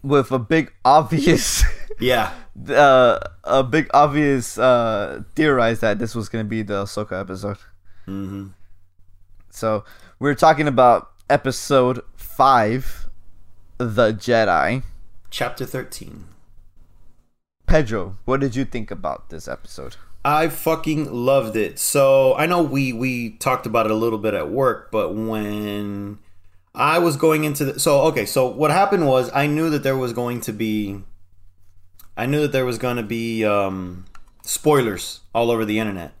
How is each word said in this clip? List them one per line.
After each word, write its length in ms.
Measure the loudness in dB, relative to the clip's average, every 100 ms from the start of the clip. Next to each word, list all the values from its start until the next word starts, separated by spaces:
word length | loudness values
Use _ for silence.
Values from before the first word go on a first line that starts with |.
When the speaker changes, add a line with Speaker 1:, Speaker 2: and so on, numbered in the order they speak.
Speaker 1:
with 300 | 4 2 2
a 80 | -2
big 340 | 2 0 0 _
obvious 800 | 6 6 4 2 4 4 2 2 2 2
<laughs> 180 | -6 -2
Speaker 2:
Yeah. 320 | 0 0 0 -8 -16 -14 0
Speaker 1:
uh, 500 | 6 8 8 6 4 -4 -12
a 200 | 0 0
big 260 | 2 0 4
obvious, 640 | 4 4 2 2 0 -2 0
uh, 680 | 4 4 2 -2 -4 -8 -10 0
theorized 460 | 2 4 2 2
that 180 | 0 -2
this 160 | -4 -6
was 140 | -6
gonna 140 | -6 -4
be 160 | -6
the 220 | -4 -6 -6
Ahsoka 340 | -8 -8 -8
episode. 380 | -8 -8 -8 -10 -14 -20 -18 -16 -12
Speaker 2:
Mm-hmm. 400 | -10 -10 -12 -14 -18 -20 -20 -20 _ -20 -20 -20 -20 -20
Speaker 1:
So, 340 | -6 -4 -4 -6 -20 -20 _
we're 160 | -2 4
talking 320 | 4 4 2
about 440 | 4 6 4 0 -20 -2
episode 720 | 0 0 -6 2 2 4 -2 -10 -16
five, 920 | -14 2 4 4 2 0 -2 -4 -6 -8 -14 -16 -18 -18 -20 -8
The 360 | -2 2 2
Jedi. 680 | 2 0 2 4 2 2 -2 -6 -12 -16 -14 -12
Speaker 2:
Chapter 360 | -6 -6 -6 -8
thirteen. 600 | -8 -10 -14 -16 -18 -20 -20 -20 -20 -20 -20 -20 -20 -20 -20 _ _ _ _ 2
Speaker 1:
Pedro, 520 | 2 2 -4 -6 -8 -2
what 140 | 0
did 160 | 0 -2
you 80 |
think 280 | -6 -6 -8
about 380 | -8 -8 -8 -12
this 180 | -14 -12
episode? 480 | -12 -12 -14 -14 -14 -16 -6
Speaker 2:
I 260 | 0 0 0
fucking 640 | -2 -2 -2 -2 -2 -4
loved 440 | -2 2 2 2 -2
it. 240 | -2 -4
So, 560 | -2 4 6 6 4 2
I 100 | 2
know 160 | 2
we, 320 | 0 0 -2
we 380 | -2 -4 -4 -8
talked 340 | -4 -2 -2 0
about 200 | 0 2
it 60 |
a 40 | 0
little 240 | 0 0
bit 140 | -2
at 160 | -2 -4
work, 400 | 0 0 -2 -4
but 220 | -4 -2 -4
when 1040 | -6 -6 -6 -6 -6 -6 -8 -8 -10 -14 -20 -20 -20 -20 _ -2
I 240 | 0 2
was 160 | 2 2
going 260 | 2 2
into 220 | 0 -2 -4
the, 140 | 0
so, 220 | 2 4
okay, 220 | 4 0 -2
so 220 | 0 0
what 240 | 0 2
happened 360 | 2 2 2 4
was 220 | 2 2
I 140 | 0 0
knew 220 | 0 0
that 120 | 0
there 140 | 0 -2
was 160 | -2
going 280 | -4 -4 -6
to 120 | -8
be, 480 | -4 -2 -2 -4 -8 -14 -18 -20 -20 -20 _ -20 -20 -20 -20 -14 -6
I 80 | -2
knew 140 | 0
that 100 | 0
there 140 | 0 -2
was 120 | -2
gonna 260 | -4 -4
be, 400 | -4 -4 -4 0 2
um, 600 | 2 0 -4 -8 -10 -14 -16 -18 _
spoilers 800 | -10 -2 2 2 2 -4 -10 -14 -6
all 160 | -2 0
over 120 | 0 0
the 140 | -2
internet. 340 | -2 -6 -12 -18